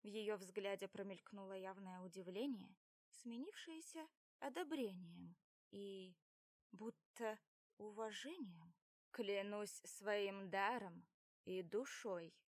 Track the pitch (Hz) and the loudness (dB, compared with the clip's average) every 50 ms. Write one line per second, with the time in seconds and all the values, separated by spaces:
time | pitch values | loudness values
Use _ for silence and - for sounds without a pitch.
0 | - 208 202 220 214 208 214 196 190 185 190 214 196 196 196 190 196 190 - 196 | -6 -2 0 2 4 4 2 2 0 -2 -2 0 2 2 2 2 0 -4 -2 -2
1 | 196 202 190 180 _ - - 202 196 190 196 190 190 190 190 196 196 185 185 180 | -2 -2 -4 -6 _ -12 -10 -8 -6 -4 -4 -2 -2 -2 -4 -4 -6 -6 -6 -6
2 | 185 185 175 190 180 180 180 202 254 285 254 196 185 - - _ _ _ _ _ | -6 -6 -6 -6 -4 -2 2 2 2 2 2 0 -4 -10 -14 _ _ _ _ _
3 | _ _ - - - 240 233 233 277 392 427 - - - 330 320 320 - - 320 | _ _ -18 -10 -6 -4 -4 -4 -4 -4 -6 -8 -8 -8 -8 -8 -8 -6 -6 -6
4 | 311 320 _ _ _ _ _ _ - 277 254 330 359 285 320 294 240 202 185 180 | -8 -8 _ _ _ _ _ _ -4 0 0 0 0 2 4 2 4 2 2 -4
5 | 180 170 170 175 175 170 175 _ _ _ _ _ _ _ - 202 202 196 196 190 | -8 -8 -10 -10 -10 -10 -12 _ _ _ _ _ _ _ -8 -6 -6 -4 -4 -6
6 | 185 185 175 _ _ _ _ _ _ _ _ _ _ _ - 185 214 233 226 _ | -8 -10 -12 _ _ _ _ _ _ _ _ _ _ _ -10 -4 -4 -4 -4 _
7 | _ _ _ - 233 220 220 214 _ _ _ _ _ _ _ _ 208 214 208 208 | _ _ _ 0 0 0 0 0 _ _ _ _ _ _ _ _ -8 -6 -2 0
8 | 226 220 208 - - 277 349 381 277 190 175 165 165 170 - _ _ _ _ _ | 0 0 0 -2 -2 -2 -2 -2 -4 -6 -6 -12 -14 -16 -18 _ _ _ _ _
9 | _ _ - - 226 196 202 196 196 202 208 208 208 202 - - - - - - | _ _ 0 2 4 6 6 4 4 4 2 0 0 -2 -4 -8 -8 -10 -10 -2
10 | 196 208 208 208 202 196 196 196 196 185 175 196 196 208 247 240 208 185 170 175 | 4 4 6 6 6 4 2 0 0 2 4 6 6 6 6 4 0 -2 -6 -10
11 | 175 _ _ _ _ _ _ _ _ 185 185 185 180 165 190 214 269 - - - | -14 _ _ _ _ _ _ _ _ 0 0 0 0 4 2 2 2 2 -4 -4
12 | - 226 185 175 165 165 - - _ _ | 0 0 0 0 -2 -6 -12 -16 _ _